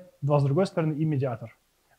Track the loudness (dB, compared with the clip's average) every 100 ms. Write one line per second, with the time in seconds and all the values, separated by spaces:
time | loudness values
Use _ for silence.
0 | -4 _ 0 2 2 2 0 0 -2 0
1 | -2 0 -2 -6 -10 -18 _ _ _